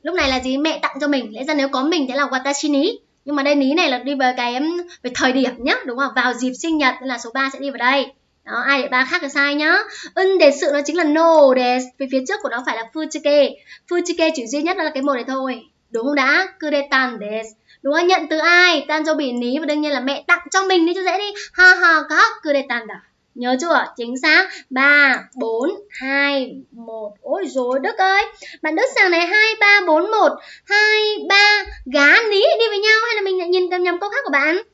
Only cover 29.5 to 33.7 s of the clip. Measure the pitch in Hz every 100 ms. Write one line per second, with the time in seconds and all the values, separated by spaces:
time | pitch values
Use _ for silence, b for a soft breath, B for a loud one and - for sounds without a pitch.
29.5 | 440 403 403 359 311 392 440 330 - B
30.5 | B - 415 427 427 427 427 370 392 415
31.5 | 415 381 B - 285 285 381 453 392 554
32.5 | 453 453 403 427 440 466 427 392 370 339
33.5 | 370 359